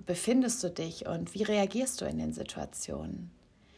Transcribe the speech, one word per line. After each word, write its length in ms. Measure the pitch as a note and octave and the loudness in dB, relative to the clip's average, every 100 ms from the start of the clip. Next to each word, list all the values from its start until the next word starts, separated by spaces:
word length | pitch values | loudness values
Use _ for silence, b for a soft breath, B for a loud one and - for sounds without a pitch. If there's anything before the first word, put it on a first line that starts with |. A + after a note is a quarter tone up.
| - | -4
befindest 580 | F3 - B3 B3 - | 0 4 6 6 2
du 60 | F3+ | -2
dich 380 | - E3 - - | -2 -4 -4 -4
und 260 | E3 E3+ | -4 -4
wie 80 | G3 | -2
reagierst 580 | G#3 G#3 G3 A3 C4 - | 2 4 4 2 0 0
du 60 | F#3 | -2
in 140 | A2 | -2
den 120 | D#2+ | -2
Situationen? 1000 | D#2 - - C#2+ - - D2 D#2 - F3 - _ b b | -4 -6 -6 -8 -8 -6 -6 -4 -6 -10 -14 _ b b